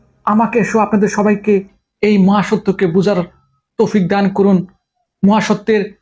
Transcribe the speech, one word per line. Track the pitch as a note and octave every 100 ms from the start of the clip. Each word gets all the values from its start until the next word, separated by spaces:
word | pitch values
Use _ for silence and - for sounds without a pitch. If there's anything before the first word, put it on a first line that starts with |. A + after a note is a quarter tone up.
| _ _ -
আমাকে | G#3 A3 A#3
সহ | F#3+ A3+
আপনাদের | G#3 G#3+ G3+
সবাইকে | G#3 G#3 G#3 G#3 G3 F#3+ _ _ -
এই | G#3 G#3
মহাসত্যকে | F#3+ G#3 F3+ G#3 - F#3+ F#3+
বুঝার | E3+ F#3+ F#3 E3+ _ _ _ _ -
তৌফিক | A3 G#3+ F3
দান | G3 G3
করুন। | G3 G3+ F#3 E3+ _ _ _ _ - F#3+
মহাসত্যের | G#3+ - G#3 - G#3+ G3 -